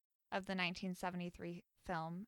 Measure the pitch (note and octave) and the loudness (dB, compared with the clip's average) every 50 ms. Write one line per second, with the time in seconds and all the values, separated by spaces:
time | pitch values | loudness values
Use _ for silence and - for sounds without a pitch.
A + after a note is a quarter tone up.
0 | _ _ _ _ _ - - G3+ F#3+ - G3 F#3 F3+ E3+ F3+ - - F#3 F3+ - | _ _ _ _ _ 0 0 0 2 2 2 4 4 4 2 2 0 0 0 0
1 | - F3+ F3+ F3+ F3 F3 - - F3 F3 F3 F3 - _ _ _ - - F3+ E3 | 0 0 0 0 -2 -2 -4 -4 -4 -4 -4 -6 -10 _ _ _ -2 0 0 0
2 | E3 E3 E3+ F3+ G#3 | 0 -2 -4 -6 -6